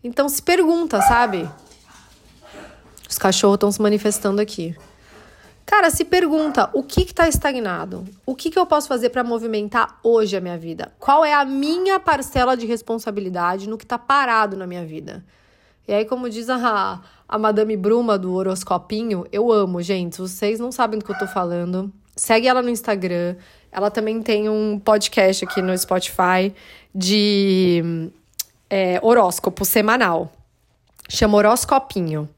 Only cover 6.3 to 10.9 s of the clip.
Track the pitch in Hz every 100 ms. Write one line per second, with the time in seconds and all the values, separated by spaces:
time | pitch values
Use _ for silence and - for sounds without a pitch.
6.3 | 311 311 277 208 - 269 - 359 - 330
7.3 | 285 294 254 208 175 165 180 185 - -
8.3 | 262 330 330 359 302 294 254 240 254 240
9.3 | 233 233 214 208 233 - - 226 233 214
10.3 | 190 180 175 165 165 -